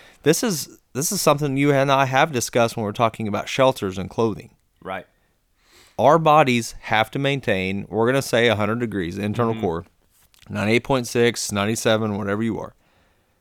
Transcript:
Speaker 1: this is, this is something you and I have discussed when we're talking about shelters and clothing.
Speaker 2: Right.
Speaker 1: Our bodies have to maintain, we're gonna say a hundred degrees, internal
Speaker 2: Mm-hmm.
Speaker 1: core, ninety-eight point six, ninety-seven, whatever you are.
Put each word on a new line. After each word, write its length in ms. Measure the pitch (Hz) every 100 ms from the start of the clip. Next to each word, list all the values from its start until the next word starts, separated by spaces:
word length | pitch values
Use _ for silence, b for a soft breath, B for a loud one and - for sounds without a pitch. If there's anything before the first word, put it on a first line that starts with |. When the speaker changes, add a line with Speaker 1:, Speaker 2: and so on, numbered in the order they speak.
| b b
Speaker 1:
this 200 | 143 165
is, 360 | 247 156 - - _
this 180 | 120 165
is 100 | 185
something 340 | - 143 147 135
you 140 | 143
and 200 | 139 139
I 140 | 135 135
have 260 | 131 165
discussed 440 | 127 - 123 117 -
when 80 |
we're 80 | 104
talking 360 | 107 117 - 110
about 200 | 98 -
shelters 480 | - 131 127 98 95
and 120 | 92
clothing. 420 | - 113 87 - _ _ _
Speaker 2:
Right. 240 | 90 95 - _ _ _ _ _ b b b -
Speaker 1:
Our 200 | 120 165
bodies 560 | 156 151 139 120 113 -
have 280 | - 110 110
to 80 | 139
maintain, 640 | 139 139 - 95 92 98 107
we're 160 | 104 113
gonna 160 | 135
say 260 | 127 120 117
a 80 | 104
hundred 240 | 107 120
degrees, 380 | 120 98 85 95
internal 360 | 104 107 117
Speaker 2:
Mm-hmm. 80 | 113
Speaker 1:
core, 240 | 101 82 85 _ _ _ _ _ -
ninety-eight 340 | 101 101 117
point 240 | - 135 120
six, 440 | 123 120 110 -
ninety-seven, 640 | 101 101 117 120 110 110 101
whatever 260 | 101 104
you 160 | 113 98
are. 160 | - _ _ _ _ _ _ _